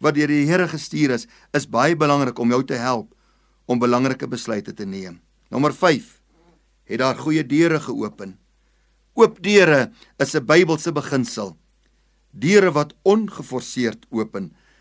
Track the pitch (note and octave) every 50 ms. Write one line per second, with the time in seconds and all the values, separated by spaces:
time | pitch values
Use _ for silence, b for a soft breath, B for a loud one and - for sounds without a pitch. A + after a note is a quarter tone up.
0 | - D3+ D3+ D3 D3+ C#3+ D3 D3 C#3+ D3+ E3+ F#3 F3+ D#3 D3+ D3+ - - - D3+
1 | D3+ C3+ B2 A#2 - b b b b b b D3 A#2+ - - A2+ C3 D#3 E3+ D3
2 | D#3 C#3+ C#3+ C#3+ C#3 B2 A#2+ - A#2+ A#2 B2 B2+ C3 C3 C3+ A#2+ A#2+ C3 B2+ A2+
3 | G#2 - _ _ _ _ _ _ _ _ _ _ _ - B2 A#2+ B2 B2 B2 B2
4 | C3 C3+ B2+ C3 C#3+ B2 - - - - A2+ G#2 G2 - - - G#2 G2 F#2+ G2
5 | F#2 F2+ E2+ F2 _ _ _ _ _ - - B2 C#3+ D3+ C#3 - - F3 D#3 D3
6 | A#2 - - _ _ _ _ _ _ _ _ _ _ _ _ _ _ - G#2 A#2
7 | B2+ C3 B2 - B2+ D#3+ D#3 D#3 D#3 A#2+ C#3 D3+ E3 E3+ D#3+ D3+ D#3 C#3 A#2 A2+
8 | A2 G#2 G#2 - G2+ F#2+ F#2 _ _ _ _ _ _ _ _ _ _ _ _ _
9 | _ _ - A#3+ A3+ G#3 A3 - E3+ G3 G#3 G3+ F#3 E3 D3+ C#3 A#2+ A2 b b
10 | b b b b C#3+ C3+ - D#3 B2+ A2 D3+ F3 F#3 D#3+ E3 D3+ - E3+ D#3+ D3
11 | C#3 - D3 C3 A#2+ A#2+ - A2+ G#2 F#2+ D#2+ _ _ _ _ _ _ _ _ _
12 | _ _ _ _ _ _ - G2 A2+ D#3+ G3+ G#3 F#3+ F3+ D3 D3 D3 D3 - _
13 | - F#3 G3+ A3 G#3+ - - - C#3+ - B2+ B2+ A#2 - - B2+ B2 C3 - -
14 | _ - A2 G#2+ G#2+ G#2+ - G2 F#2+ E2 b b b b b b